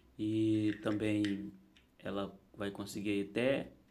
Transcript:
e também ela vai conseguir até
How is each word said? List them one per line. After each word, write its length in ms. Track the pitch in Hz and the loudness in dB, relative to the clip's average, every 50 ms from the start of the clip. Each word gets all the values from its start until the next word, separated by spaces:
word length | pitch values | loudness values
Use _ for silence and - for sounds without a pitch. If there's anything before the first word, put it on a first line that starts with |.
| - - - - | -20 -20 -10 -6
e 600 | 107 107 110 110 110 110 110 107 107 107 104 - - | -2 0 2 2 4 4 4 4 4 2 0 0 0
também 680 | 113 107 104 110 107 104 107 104 101 101 98 95 - - - - - - - - _ _ - | -2 0 2 2 2 2 4 2 2 0 -2 -4 -8 -10 -14 -20 -20 -20 -20 -20 _ _ -12
ela 400 | - 98 95 101 98 95 - - - - - | -8 -6 -4 -4 -4 -6 -8 -14 -20 -18 -10
vai 160 | - 104 98 | -6 -6 -4
conseguir 580 | 98 - 101 101 - 110 95 107 104 101 101 98 | -4 -6 -8 -8 -6 -4 -2 0 0 0 0 0
até 420 | 101 113 120 131 139 - - - - - - _ | 0 0 2 2 2 0 -2 -6 -12 -20 -20 _